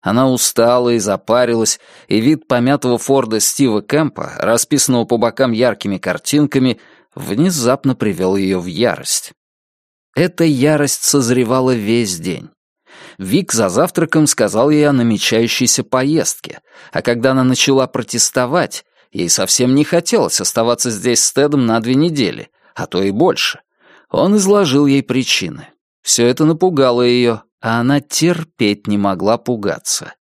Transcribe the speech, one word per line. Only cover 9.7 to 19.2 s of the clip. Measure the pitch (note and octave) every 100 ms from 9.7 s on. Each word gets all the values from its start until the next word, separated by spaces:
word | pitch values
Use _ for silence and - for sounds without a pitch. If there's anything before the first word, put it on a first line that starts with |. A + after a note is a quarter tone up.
| _ _ _ _
Эта | - F3 F3
ярость | E3 C#3 C#3+ D3+ C#3+ -
созревала | - C#3+ A#2 B2 A#2 B2+ C3
весь | B2 G2+ A#2+ G#2+ F2+
день. | E2 E2+ - _ _ _ _ - - -
Вик | F#2+ D3 F#3
за | A2+ G2+
завтраком | F#2+ E3+ - E3 D#3 D3+
сказал | - G#2+ G#2 C#3+
ей | D3+ D3
о |
намечающейся | C3+ A#2 G#2 - A2 A#2 - B2 -
поездке, | - B2+ C3+ D#3 - - - - _ - -
а | -
когда | - A#2+ C3
она | C3
начала | B2+ B2+ - C3+ B2+
протестовать, | - A2+ A#2+ - - B2 E3+ D3 - _ _ _
ей | -